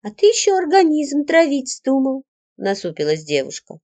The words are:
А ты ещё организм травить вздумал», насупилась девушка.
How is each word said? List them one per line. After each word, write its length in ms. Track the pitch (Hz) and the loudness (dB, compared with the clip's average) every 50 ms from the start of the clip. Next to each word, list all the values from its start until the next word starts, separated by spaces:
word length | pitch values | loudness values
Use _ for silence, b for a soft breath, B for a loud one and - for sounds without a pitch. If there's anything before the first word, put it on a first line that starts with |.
| - | -12
А 80 | 208 | -14
ты 160 | 208 - - | -2 4 4
ещё 280 | 415 466 - - 403 392 | 4 4 4 0 2 2
организм 680 | 370 359 294 359 392 370 311 302 302 294 277 277 294 294 | 2 0 2 4 4 4 4 0 -2 -2 -2 -2 -4 -2
травить 440 | 294 320 330 330 285 277 277 262 - | 2 2 2 2 2 0 -4 -4 -8
вздумал», 540 | - - _ 262 269 269 262 269 262 269 269 _ _ _ _ _ _ | -14 -6 _ 0 0 0 0 -2 -4 -6 -10 _ _ _ _ _ _
насупилась 640 | - 196 196 196 196 - 175 160 - 151 151 156 160 156 | -8 -4 -4 -4 -4 -6 -8 -6 -4 -2 -2 -2 -4 -4
девушка. 560 | 151 147 139 135 - - - _ _ - 165 | -2 -2 -2 -2 -4 -10 -16 _ _ -20 -20